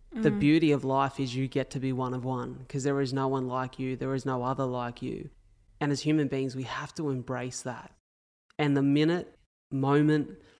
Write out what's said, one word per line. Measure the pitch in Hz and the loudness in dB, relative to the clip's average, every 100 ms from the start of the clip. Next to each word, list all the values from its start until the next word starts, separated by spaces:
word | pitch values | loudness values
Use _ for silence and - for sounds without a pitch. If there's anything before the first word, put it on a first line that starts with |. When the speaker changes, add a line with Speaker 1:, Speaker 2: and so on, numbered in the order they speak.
| - | -12
Speaker 1:
The | 254 156 | 0 2
Speaker 2:
Mm. | 104 | 4
Speaker 1:
beauty | 143 160 156 | 4 6 4
of | 143 | 2
life | 135 135 139 - | 2 0 0 -2
is | 131 | -4
you | 127 135 | -4 -2
get | 139 127 | -2 -4
to | 135 | -4
be | 131 | -2
one | 127 127 | -2 -2
of | 127 | -4
one, | 127 123 123 131 127 | -4 -4 -6 -10 -8
'cause | 143 | -4
there | 139 139 | 0 0
is | 135 | 0
no | 135 135 | 0 0
one | 135 127 | 0 -2
like | 127 131 - | -4 -4 -4
you, | 131 127 | -6 -4
there | 135 | -2
is | 135 | -2
no | 135 127 | -2 -2
other | 123 135 131 | -2 -2 -2
like | 123 120 117 | -2 -6 -8
you. | 127 - - - _ _ _ - | -8 -8 -10 -16 _ _ _ -4
And | 143 | -2
as | 139 | 0
human | 151 156 135 | 2 2 2
beings, | 135 135 | -2 -4
we | 131 | -4
have | 127 - 147 | -6 -8 -8
to | - 151 | -6 -4
embrace | 131 120 127 127 - | -4 -4 -6 -6 -8
that. | 127 113 - - _ _ _ _ _ - | -8 -10 -14 -20 _ _ _ _ _ -2
And | 147 139 | 2 4
the | |
minute, | 139 143 156 175 - - _ _ _ | 4 4 4 2 -2 -14 _ _ _
moment, | 135 139 143 151 151 - - - | -2 4 6 6 4 0 -10 -20